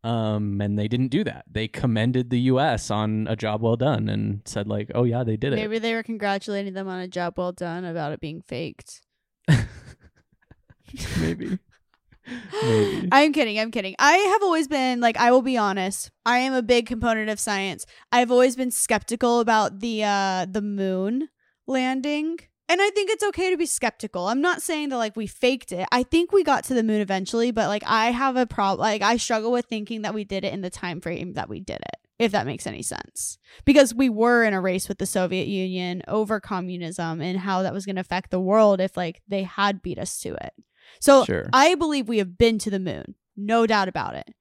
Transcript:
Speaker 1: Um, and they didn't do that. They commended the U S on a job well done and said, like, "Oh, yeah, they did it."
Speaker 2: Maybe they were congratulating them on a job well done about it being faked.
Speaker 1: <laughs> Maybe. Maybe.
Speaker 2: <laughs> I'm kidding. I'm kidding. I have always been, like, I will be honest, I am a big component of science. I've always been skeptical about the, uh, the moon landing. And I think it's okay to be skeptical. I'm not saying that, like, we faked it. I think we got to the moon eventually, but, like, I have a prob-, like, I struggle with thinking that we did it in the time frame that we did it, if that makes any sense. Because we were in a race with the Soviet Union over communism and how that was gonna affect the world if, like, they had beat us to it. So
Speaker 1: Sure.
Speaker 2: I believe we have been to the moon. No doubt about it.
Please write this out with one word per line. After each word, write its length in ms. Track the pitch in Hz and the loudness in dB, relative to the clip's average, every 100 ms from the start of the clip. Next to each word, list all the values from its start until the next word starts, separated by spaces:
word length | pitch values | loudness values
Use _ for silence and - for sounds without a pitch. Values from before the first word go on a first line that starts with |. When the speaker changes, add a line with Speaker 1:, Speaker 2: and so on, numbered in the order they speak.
Speaker 1:
Um, 600 | 113 117 110 107 104 101 | -2 -2 0 -2 -2 -2
and 180 | 101 104 | 0 0
they 80 | 104 | 0
didn't 220 | 120 131 | 0 0
do 160 | 147 214 | 0 -2
that. 180 | - - | -8 -8
They 160 | 107 110 | -6 -6
commended 600 | - 127 110 113 127 120 | -2 0 2 2 2 0
the 100 | 123 | 2
U 180 | 127 127 | 4 4
S 280 | 151 113 - | 2 0 -2
on 380 | 107 107 107 110 | -2 0 -2 -2
a 60 | 110 | -2
job 260 | 110 107 | -2 0
well 140 | 113 117 | 0 2
done 320 | 131 117 107 | 2 2 0
and 340 | 104 107 104 - | -2 -2 -4 -6
said, 200 | 110 104 | -6 -4
like, 220 | 104 107 - | -4 -2 0
"Oh, 80 | |
yeah, 200 | 123 117 117 | 2 2 -2
they 100 | 107 | -2
did 160 | 127 | 0
it." 40 | - | -2
Speaker 2:
Maybe 200 | 214 226 | -2 -4
they 140 | 226 | -2
were 100 | 226 | -4
congratulating 720 | 220 220 202 196 208 202 202 | -6 -4 -2 -4 -4 -6 -6
them 140 | 185 190 | -8 -8
on 120 | 185 | -8
a 60 | 185 | -8
job 260 | 180 175 180 | -6 -6 -4
well 140 | 180 | -6
done 320 | 180 175 170 | -6 -8 -6
about 300 | 180 165 147 | -6 -6 -6
it 80 | 151 | -6
being 200 | 156 160 | -10 -12
faked. 600 | - - 156 - - - _ _ _ _ - | -10 -8 -8 -12 -20 -20 _ _ _ _ 2
Speaker 1:
<laughs> 20 | 127 - - - - _ _ _ _ _ - _ _ - - - - | 2 2 -10 -20 -20 _ _ _ _ _ -20 _ _ -20 -12 -6 -2
Maybe. 400 | 165 165 - 185 _ _ _ _ _ _ - 247 214 415 | -2 -2 -4 -6 _ _ _ _ _ _ -14 -14 -8 -4
Maybe. 460 | 453 - 415 - 180 | 2 2 2 0 4
Speaker 2:
<laughs> 20 | |
I'm 220 | 269 302 | 4 6
kidding. 260 | 294 233 214 | 2 0 0
I'm 120 | 220 | -2
kidding. 240 | 226 190 - | -4 -6 2
I 140 | 277 349 | 4 6
have 260 | 403 415 | 4 2
always 240 | 392 320 277 | 4 2 0
been, 320 | 285 254 247 | 0 0 2
like, 180 | 240 220 | 0 4
I 140 | 240 | 4
will 100 | 254 | 4
be 160 | 254 247 | 4 0
honest, 540 | 208 190 185 196 - _ 226 | 0 0 -2 -6 -12 _ 0
I 140 | 247 | 2
am 140 | 262 | 2
a 80 | 262 | 0
big 240 | 226 240 226 | 4 2 2
component 420 | 226 233 220 214 | -2 0 0 -2
of 100 | 208 | -4
science. 460 | - 202 196 143 - - _ | -2 -2 -4 -6 -14 -20 _
I've 200 | 247 240 | 2 4
always 240 | 247 254 254 | 6 6 2
been 160 | 254 | -4
skeptical 680 | - - 214 - 226 240 240 | -2 0 -2 -2 0 2 2
about 400 | 233 220 208 196 | 4 2 2 -2
the, 240 | 233 214 | -6 -2
uh, 420 | 208 202 196 185 180 | 0 0 0 -2 -2
the 120 | 202 | -4
moon 680 | 208 202 190 185 190 247 302 _ _ _ - | -4 -2 -2 0 0 -2 -4 _ _ _ -4
landing. 720 | 262 254 262 285 294 311 339 _ _ - | -2 0 -2 -2 -2 -2 -6 _ _ -2
And 120 | 359 | 2
I 80 | 403 | 2
think 180 | 403 392 | 2 -2
it's 140 | 440 | 0
okay 260 | 415 359 370 | -2 0 -2
to 80 | 349 | 0
be 80 | 330 | -2
skeptical. 640 | - 233 - 214 180 185 | 0 -2 -4 -8 -4 -2
I'm 140 | 254 | 0
not 200 | 349 359 | 0 0
saying 280 | - 311 294 | -2 -4 -2
that, 80 | 254 | -2
like, 180 | 220 220 | -4 -4
we 100 | 208 | -8
faked 460 | - 247 262 - | 0 0 0 -6
it. 160 | 180 185 | -8 0
I 120 | 247 | 0
think 280 | 254 330 349 | 2 0 4
we 120 | 403 | 2
got 200 | 311 269 - | 4 0 2
to 100 | 254 | 0
the 80 | |
moon 180 | 220 214 | 2 0
eventually, 480 | 202 190 190 233 240 | 0 -2 -2 0 0
but, 180 | 226 190 | 0 0
like, 160 | 208 - | -2 0
I 240 | 220 226 | 2 2
have 240 | 240 269 254 | 0 0 0
a 100 | 240 | 0
prob-, 320 | - 196 190 | 0 0 2
like, 220 | 214 214 | 0 2
I 160 | 202 240 | 2 2
struggle 340 | - 226 220 | 0 -2 0
with 140 | 247 - | -2 -2
thinking 380 | 220 208 226 | -8 -6 -6
that 100 | 208 | -4
we 100 | 214 | -6
did 200 | 202 196 | -4 -4
it 100 | 196 | -4
in 80 | 196 | -4
the 80 | 185 | -8
time 320 | - 180 175 | -6 -8 -6
frame 320 | 170 156 175 | -6 -6 -6
that 160 | - - | -8 -8
we 100 | 101 | -10
did 160 | 196 - | -10 -10
it, 200 | - - _ _ | -10 -14 _ _
if 120 | 226 | 0
that 140 | 208 117 | 0 -2
makes 220 | - - | -6 -10
any 160 | - | -8
sense. 560 | - - - - - - _ - - | -8 -10 -12 -10 -10 -12 _ -2 6
Because 300 | 285 269 226 | 6 6 4
we 120 | 269 | 0
were 360 | 214 240 240 | 4 4 4
in 100 | 226 | 4
a 80 | 190 | 2
race 260 | 185 185 - | 0 -2 -4
with 120 | 196 | -6
the 80 | 196 | -2
Soviet 400 | 196 180 185 - | -2 0 -2 -2
Union 560 | 196 185 185 180 180 - | -4 -4 -4 -6 -6 -4
over 320 | 214 214 214 | -2 0 -4
communism 840 | - 190 180 175 170 180 165 165 | -4 -6 -6 -6 -8 -6 -6 -4
and 180 | 165 185 | -4 -4
how 240 | 190 185 | -2 -2
that 100 | 190 | -2
was 140 | 190 196 | -4 -6
gonna 140 | 190 | -6
affect 280 | 185 180 - | -4 -6 -4
the 100 | 180 | -2
world 400 | 185 214 214 190 | 2 6 6 4
if, 160 | 190 - | 0 -2
like, 280 | 175 - - | -6 -8 -6
they 160 | 196 | -6
had 380 | 185 - 202 196 | -4 0 0 0
beat 160 | 180 - | -6 -8
us 220 | - - | -8 -8
to 160 | - - | -8 -10
it. 180 | - _ _ _ - - | -12 _ _ _ -20 0
So 240 | - 269 262 | 8 8 6
Speaker 1:
Sure. 240 | 87 - | 0 2
Speaker 2:
I 220 | 254 302 | 4 6
believe 340 | 359 320 285 214 | 4 0 0 0
we 100 | 226 | -2
have 180 | 190 175 | -2 4
been 220 | 233 220 | 4 4
to 100 | 214 | -2
the 100 | 196 | -4
moon. 360 | 185 80 - - _ - | -4 -6 -12 -18 _ -10
No 300 | 202 233 226 | 0 2 4
doubt 220 | 214 185 | 2 0
about 260 | 165 110 65 | -4 -6 -8
it. 120 | - - | -12 -20